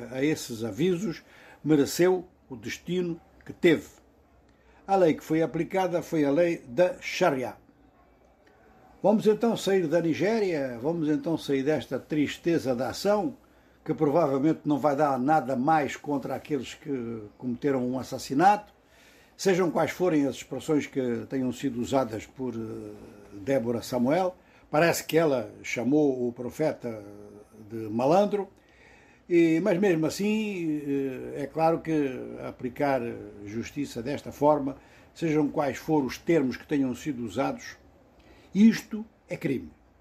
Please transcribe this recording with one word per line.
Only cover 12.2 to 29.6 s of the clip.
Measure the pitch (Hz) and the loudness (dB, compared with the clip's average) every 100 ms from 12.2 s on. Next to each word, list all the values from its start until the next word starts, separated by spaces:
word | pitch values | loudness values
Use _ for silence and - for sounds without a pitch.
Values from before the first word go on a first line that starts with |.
| 135 - 175 165 131 | 0 -2 0 0 0
da | 123 123 | -2 -2
ação, | - 196 208 160 - _ _ _ _ | -2 0 0 0 -6 _ _ _ _
que | - | -6
provavelmente | 120 151 156 151 135 151 - | 0 2 4 2 2 2 0
não | 147 143 | 0 2
vai | 147 139 | 2 2
dar | 151 127 | 2 2
nada | 131 156 127 | 2 2 2
mais | 127 143 160 127 | 0 2 2 2
contra | - 147 139 135 | -6 -6 -4 -4
aqueles | 127 - 143 117 | -8 -4 -6 -6
que | - 147 131 117 113 104 - | -12 -8 -6 -6 -10 -12 -10
cometeram | 127 120 147 135 123 | -8 -2 0 0 -2
um | 127 | -4
assassinato, | - 127 - 139 185 208 - _ _ _ - - _ - | -8 -10 -4 4 4 4 -2 _ _ _ -20 -20 _ -2
sejam | 196 180 180 | 2 4 2
quais | 165 151 | 2 -2
forem | - 180 156 139 | 0 2 4 2
as | 117 | -2
expressões | - 131 - 151 - | -10 -10 0 0 0
que | 139 123 117 110 | -2 -2 -2 -4
tenham | 139 127 | -4 -2
sido | 120 139 117 | -2 -4 -4
usadas | 104 135 120 107 | 0 0 0 -4
por, | - - 127 | -10 -10 -8
eh, | 113 110 113 107 104 107 - - | -6 -8 -10 -12 -16 -20 -20 -20
Débora | 101 98 135 117 117 | -12 -2 0 0 -4
Samuel. | - 123 123 170 185 - _ _ _ | -2 0 2 2 0 -4 _ _ _
Parece | 151 170 147 | 4 4 2
que | - 151 | 2 2
ela | 170 127 107 104 | 4 2 -2 -10
chamou | 104 131 117 147 147 127 123 | -8 -4 2 4 4 2 -2
o | |
profeta | 120 120 - 156 - 120 110 101 101 104 104 - 107 104 | -4 -8 -2 -2 -2 -8 -10 -14 -18 -20 -20 -20 -20 -14
de | 113 110 | -10 -4
malandro, | 113 135 180 208 202 190 - _ _ - - _ _ - | 0 4 4 4 0 -6 -12 _ _ -20 -20 _ _ 0
e, | 175 165 160 | 4 4 4